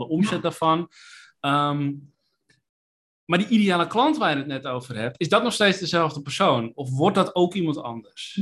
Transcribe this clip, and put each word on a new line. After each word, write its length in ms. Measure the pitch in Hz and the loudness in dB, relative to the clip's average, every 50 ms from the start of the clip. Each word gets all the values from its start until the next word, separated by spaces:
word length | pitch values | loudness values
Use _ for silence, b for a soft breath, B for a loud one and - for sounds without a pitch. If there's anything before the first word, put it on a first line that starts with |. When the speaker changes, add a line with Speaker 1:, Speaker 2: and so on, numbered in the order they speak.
| 120 | -4
Speaker 1:
de 60 | - 156 | -2 0
omzet 180 | 170 202 214 | 0 0 0
Speaker 2:
Ja. 80 | 180 160 | 0 -2
Speaker 1:
daarvan. 480 | 160 170 - - 165 160 160 170 170 b b b b b b b b b b - | -4 -4 -4 0 0 0 0 0 -2 b b b b b b b b b b -6
Ehm, 520 | - 139 143 143 147 147 143 147 143 143 143 143 143 - _ _ _ _ _ _ _ _ _ _ _ _ _ _ _ _ _ _ _ _ _ _ _ | -2 0 0 2 2 0 0 0 -2 -2 -4 -6 -14 -20 _ _ _ _ _ _ _ _ _ _ _ _ _ _ _ _ _ _ _ _ _ _ _
maar 120 | - 175 | -2 0
die 100 | 180 214 | 0 2
ideale 400 | 277 233 208 202 196 180 170 165 | 2 2 4 4 4 2 2 0
klant 300 | 165 - 226 269 311 302 | 0 2 2 2 2 2
waar 120 | - 214 165 | 2 0 0
je 60 | 147 | 0
het 100 | 139 135 | -2 -4
net 180 | 147 135 131 135 | -6 -8 -8 -6
over 320 | 135 127 123 - - 117 | -6 -6 -6 -8 -8 -8
hebt, 220 | 107 113 127 - - | -6 -6 -6 -4 -4
is 100 | 165 143 | -2 2
dat 140 | 202 233 240 | 2 2 2
nog 100 | 233 - | 2 0
steeds 260 | - 208 196 180 - | 2 4 2 2 2
dezelfde 420 | 175 156 180 170 165 156 156 147 | -2 -2 0 2 2 0 -2 -6
persoon? 500 | 143 139 - - 196 170 135 120 113 117 - | -10 -8 -2 2 2 4 4 2 0 -4 -8
Of 140 | 143 135 127 | -10 -8 -6
wordt 260 | 131 135 160 202 190 | -2 2 2 4 4
dat 200 | 196 180 - - | 2 0 2 2
ook 180 | 180 175 180 190 | 2 2 2 2
iemand 240 | 196 170 156 143 | -2 -2 -2 -2
anders? 640 | - - 120 117 113 - - _ - - - - 202 | -4 -6 -8 -10 -10 -14 -18 _ -18 -16 -10 -4 2